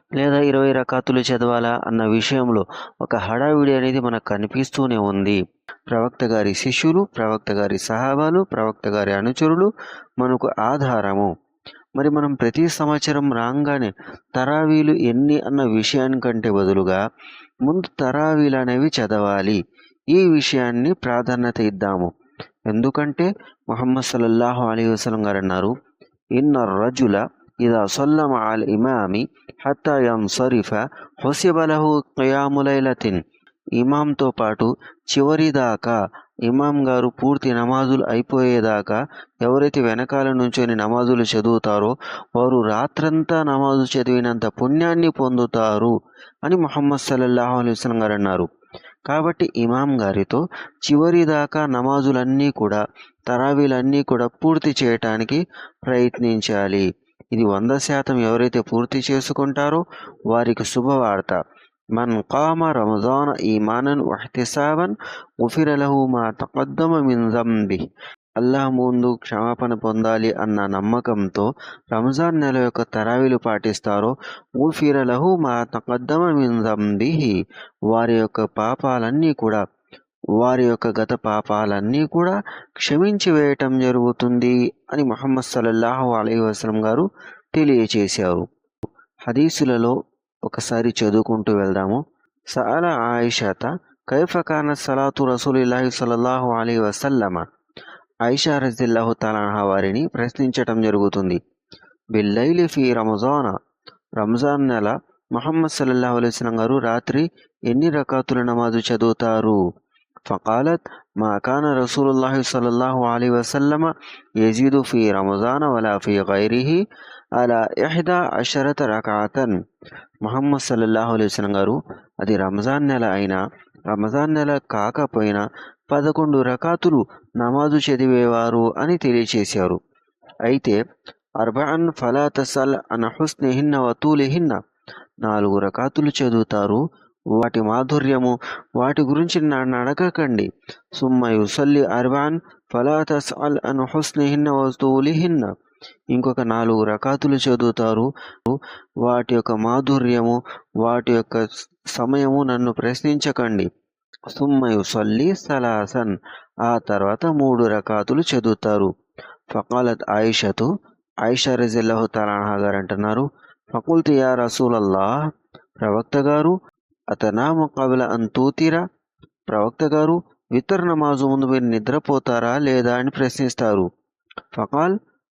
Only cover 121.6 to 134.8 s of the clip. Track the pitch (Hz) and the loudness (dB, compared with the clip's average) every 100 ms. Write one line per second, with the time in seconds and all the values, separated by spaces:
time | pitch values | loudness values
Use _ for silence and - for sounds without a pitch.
121.6 | 98 135 - - _ - 98 101 95 101 | 0 -2 -6 -16 _ -6 -2 0 0 -2
122.6 | 113 139 143 131 113 98 98 95 101 - | -2 0 0 0 0 0 0 -2 -4 -10
123.6 | _ - - 104 107 139 151 156 147 143 | _ -12 -6 -4 -2 -2 0 0 0 -2
124.6 | - 110 107 135 143 113 107 101 104 - | -4 -4 -2 -2 -2 0 0 0 -4 -8
125.6 | - - - 143 147 139 151 139 127 127 | -20 -20 -4 -2 0 0 0 2 0 -2
126.6 | 165 170 175 143 - - _ 117 120 135 | -2 0 2 2 0 -6 _ -4 -2 0
127.6 | 147 147 139 131 131 123 120 117 117 117 | 2 0 0 0 2 4 4 2 2 2
128.6 | 117 - 151 175 139 120 113 113 101 107 | 2 0 -2 0 2 2 2 0 0 0
129.6 | 92 87 - _ _ _ - - 117 135 | 0 -2 -8 _ _ _ -20 -4 -2 0
130.6 | 127 104 120 _ - - _ 107 113 117 | 2 0 -2 _ -20 -20 _ -4 -2 -2
131.6 | 147 160 170 - 120 135 147 139 131 139 | -2 0 -2 -2 -2 0 0 -2 -4 -2
132.6 | 135 131 - 113 117 - 156 - 135 127 | 0 -2 -4 -4 -2 -2 -4 -2 -2 0
133.6 | 147 143 123 120 151 151 135 165 160 98 | 0 2 0 0 2 2 2 0 0 -2
134.6 | - _ | -6 _